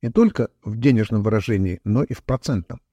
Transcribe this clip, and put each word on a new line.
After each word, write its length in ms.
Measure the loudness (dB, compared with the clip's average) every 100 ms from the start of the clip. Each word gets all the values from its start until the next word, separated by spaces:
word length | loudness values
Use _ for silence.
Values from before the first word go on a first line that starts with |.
не 80 | 0
только 400 | 2 2 2 -6 _
в 140 | -10 0
денежном 440 | 2 4 2 0
выражении, 580 | 0 0 0 0 0 -4
но 180 | -2 0
и 100 | 0
в 100 | -6
процентном. 580 | -6 -6 -2 -4 -4 -14 _